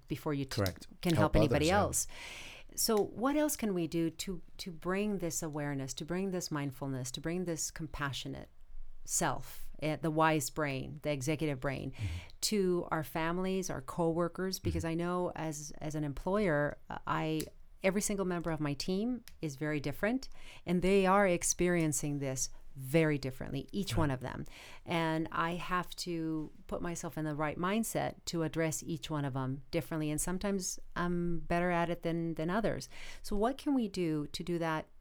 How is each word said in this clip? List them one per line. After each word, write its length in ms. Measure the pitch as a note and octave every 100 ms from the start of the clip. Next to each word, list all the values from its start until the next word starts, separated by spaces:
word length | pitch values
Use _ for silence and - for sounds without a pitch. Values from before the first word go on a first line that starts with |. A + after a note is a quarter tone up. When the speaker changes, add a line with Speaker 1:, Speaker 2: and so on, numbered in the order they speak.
| -
Speaker 1:
before 240 | A2 D#3+
you 100 | C#3+ C3+
t-, 100 | -
Speaker 2:
Correct. 240 | F#2+ - - -
Speaker 1:
can 100 | F3+
help 200 | D#3 D#3
Speaker 3:
Help 20 | D#3
Speaker 1:
anybody 300 | D#3 D3 D#3
Speaker 3:
others, 20 |
yeah. 100 | G3+
Speaker 1:
else." 260 | E3 - - - - - - - -
So 220 | - - G#3+
what 400 | G3 - B3+ D4
else 180 | D4+
can 200 | - A3
we 120 | F3+ E3
do 240 | E3+ E3
to, 300 | D#3+ - F3+ - -
to 140 | -
bring 460 | E3 F3 F#3+ G#3 G3
this 240 | E3 -
awareness, 500 | E3 D3 C#3+ C#3 C3+
to 100 | -
bring 260 | D#3 F3 G3
this 200 | F3+ -
mindfulness, 600 | D3+ C#3+ - C#3 C3 B2+
to 80 | -
bring 240 | D#3+ F3
this 260 | F3+ D#3+ -
compassionate 800 | - D#3 - C#3+ B2 C#3 C3+ - - - - - -
self, 640 | - - E3 B2 - - - -
eh, 140 | D3+ C#3+
the 100 | D#3+
wise 380 | D#3 D#3+ D#3 -
brain, 480 | - D3 C3+ C#3 D3
the 80 | D3+
executive 500 | D3 C3 D#3 D#3 C3
brain, 300 | C#3+ C#3+ C3+
Speaker 2:
Mm-hmm. 160 | - G2+ E2+ - -
Speaker 1:
to 480 | - G#3+ F#3 F3 E3+
our 140 | E3
families, 640 | D3+ E3 D#3+ F3 F#3 F#3+ F3+
our 120 | D3
coworkers? 760 | - - E3 E3 E3+ E3+ F#3 F#3+
Speaker 2:
Mm-hmm. 60 |
Speaker 1:
Because 200 | - E3
I 100 | E3
know 360 | E3 F3 F3+ F3+ -
as, 360 | D#3+ D3+ D3 -
as 140 | D#3
an 100 | D3+
employer, 760 | D3+ C3+ F3+ G3+ G3+ D3 D3 - -
uh, 80 | - -
I, 360 | D#3+ D#3+ D#3 - - - -
every 180 | F#3+ F#3+
single 220 | G3+ G3+
member 260 | F#3 F3 E3
of 100 | D#3
my 120 | D3
team 480 | C#3+ - F#3 A#3 A#3+ - -
is 140 | D#3+ C3+
very 220 | D3+ D3+
different, 500 | D3+ F#3 G3+ B3+ - - - - -
and 140 | F3+
they 240 | F#3 G3 F#3
are 200 | G3 G3+
experiencing 880 | F3 - - F3 F3 D#3 D3 D3+ C#3+
this 300 | C#3 C3 - - - C3+
very 420 | C3 D#3+ D#3 D3
differently, 500 | C3+ - A2 C#3 -
each 200 | G3+ F#3+
Speaker 2:
Right. 60 | A2
Speaker 1:
one 120 | D3+
of 100 | C3
them. 260 | - - - - - -
And 440 | - E3 D#3+ D#3+ E3
I 220 | - E3 F3
have 340 | D#3 F3+ F3 -
to 540 | F3+ E3+ D#3+ D#3 D3+ - -
put 160 | G3+
myself 340 | F3 E3 E3+ D#3+
in 80 |
the 100 | D#3 D3
right 200 | D3+ -
mindset 560 | F3+ G#3+ A3 D#3 C3+ - -
to 160 | E3+
address 400 | D#3 D#3 D#3+ D3+
each 280 | - D#3+ -
one 140 | D3+
of 100 | C#3+
them 280 | C3 C3 C#3 -
differently. 400 | E3 D#3 D#3+ D3+
And 100 | D3+
sometimes 600 | - F#3 G3+ G3 F#3 - - -
I'm 440 | F3 F3+ F3 E3+ -
better 240 | E3+ F3+
at 180 | F3 E3+
it 140 | E3+
than, 320 | E3+ E3 E3
than 160 | D#3+ D#3+
others. 380 | G3+ G3+ - - - - -
So 140 | - G#3
what 220 | A3+ C#4
can 160 | D4+
we 120 | C4+ G#3+
do 400 | F#3 E3+ D3+ D3
to 100 | -
do 160 | E3+ E3+
that, 280 | E3 D#3+ - -